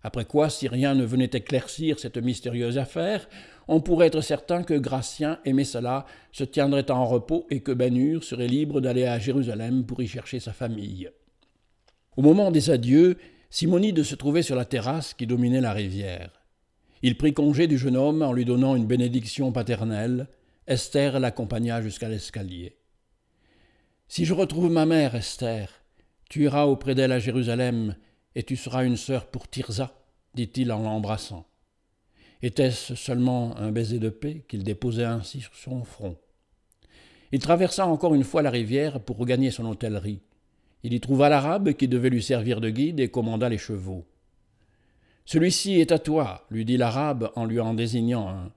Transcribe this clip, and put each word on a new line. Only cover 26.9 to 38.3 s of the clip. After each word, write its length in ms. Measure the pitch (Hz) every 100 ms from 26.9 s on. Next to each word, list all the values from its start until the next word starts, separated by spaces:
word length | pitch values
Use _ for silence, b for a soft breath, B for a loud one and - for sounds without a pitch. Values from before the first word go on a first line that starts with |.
| 131
d'elle 160 | 131
à 80 | 127
Jérusalem 760 | 113 123 120 117 123 117 110 98 b b b 123
et 80 |
tu 120 | - 131
seras 280 | - 127
une 140 | 127 117
sœur 300 | - 127 -
pour 200 | 120 -
Tirza, » 560 | 123 - 104 127 _ _ _ _ 123
dit-il 360 | 117 127 120
en 120 | 107
l'embrassant. 640 | 110 110 104 107 - 92 - _ _ _ _ _ _ b b b
Était-ce 540 | 123 - 131 110 - 123
seulement 600 | - 123 123 123 117 -
un 140 | 107
baiser 280 | 110 110 117
de 100 | 110
paix 340 | 107 147 156 -
qu'il 160 | 107
déposait 420 | 98 101 123 113 117
ainsi 360 | 117 98 135
sur 140 | 117 -
son 280 | - 127
front ? 340 | 117 - 98 82 _ _ _ _ _ _ b b b b b
Il 80 | 139
traversa 480 | 147 170 185 - 185
encore 260 | 151 175
une 100 | 147
fois 180 | 131